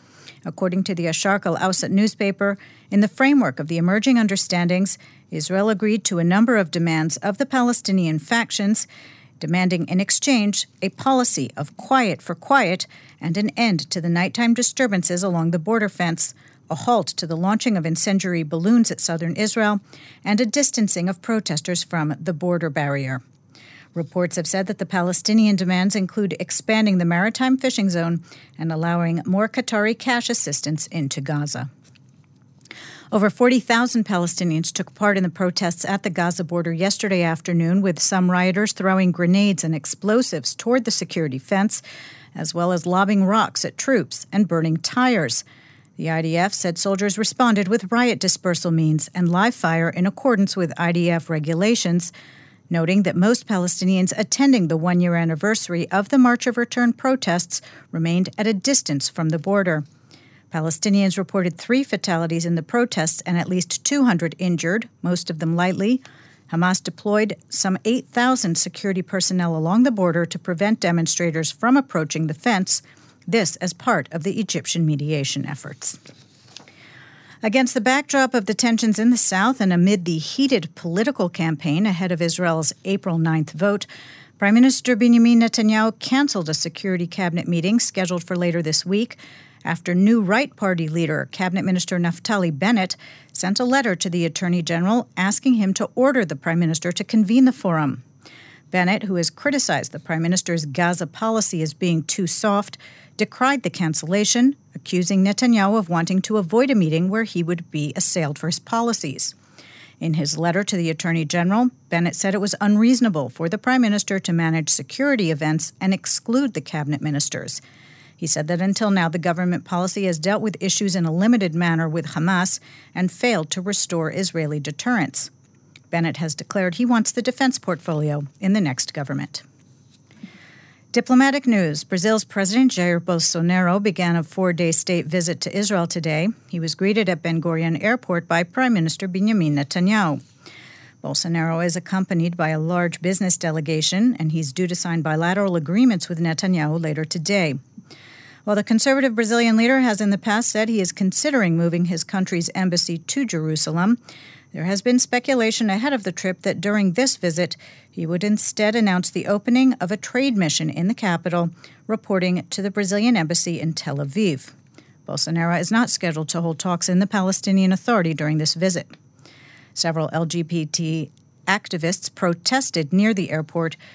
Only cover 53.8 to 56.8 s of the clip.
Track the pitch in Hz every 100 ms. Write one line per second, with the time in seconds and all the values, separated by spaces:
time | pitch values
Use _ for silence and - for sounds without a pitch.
53.8 | 180 190 185 - 220 - 277 247 165 165
54.8 | 175 175 175 170 165 156 202 220 - 170
55.8 | 165 190 202 277 247 240 254 240 240 -